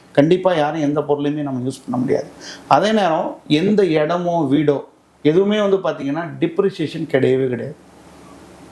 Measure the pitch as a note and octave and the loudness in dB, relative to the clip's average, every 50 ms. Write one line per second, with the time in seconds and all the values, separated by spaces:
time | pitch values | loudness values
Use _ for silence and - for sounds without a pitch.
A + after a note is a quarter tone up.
0 | - - - D3 C#3+ D#3+ F3+ F3+ F#3 F#3 F3+ D#3 C#3+ D3 D#3 E3 D3 C#3 D3 D3+ | -20 0 2 2 4 4 4 2 2 2 2 2 0 0 -2 -2 -2 -2 -2 -2
1 | C#3 C#3+ D3 C#3+ C#3+ C#3+ D3 D3+ D3 C#3 C3 B2 B2 C3 C3+ - - - A#2+ B2+ | 0 0 -2 0 0 -2 -4 -4 -4 -6 -6 -4 -4 -6 -6 -8 -8 -6 -4 -2
2 | B2+ - - - - - - - - - - - - - C3+ D3 F#3 G#3+ A3 G#3+ | 0 0 -2 -2 -2 -6 -14 -18 -18 -18 -18 -16 -2 2 2 2 4 2 2 2
3 | G3 E3+ D#3 E3+ G#3 C#4+ - - - - D3 D3+ F3+ G3+ G#3+ G#3 G3+ F3 D#3 D#3 | 2 2 0 0 -2 -4 -8 -10 -4 0 0 2 2 2 2 2 2 2 2 2
4 | D3+ D3+ E3+ F3+ F3+ F3 E3+ E3+ D#3 C3 C#3 D3+ D3+ D3 C#3+ C3 - - _ _ | 0 0 0 -2 -2 0 0 0 0 2 2 2 2 2 0 0 -4 -10 _ _
5 | _ _ _ _ - D3 D#3 F3+ G3 G3+ G#3+ G#3+ G#3 G3 G3 F#3+ F3 E3 D3+ C#3+ | _ _ _ _ 0 2 2 4 2 2 2 0 2 2 0 0 0 -2 -4 -4
6 | C#3 C#3 C#3+ E3 E3+ D3+ C#3 C3 D#3+ E3+ - - F#3+ G3 - - D#3+ C#3+ - D#3+ | -6 -6 -4 -6 -6 -8 -6 -4 -4 -2 0 -2 -2 -2 -2 -4 -6 -6 -6 -8
7 | D#3+ - - C3 B2+ B2+ C3 C3 C3+ B2+ B2 A2+ A2+ C3+ D#3+ - - - - - | -4 -2 0 2 2 2 2 2 0 -2 -2 -4 -6 -10 -12 -14 -20 -20 -20 -20
8 | - - - - - - - - - - - - - - | -20 -20 -20 -20 -20 -20 -20 -20 -20 -20 -20 -20 -20 -8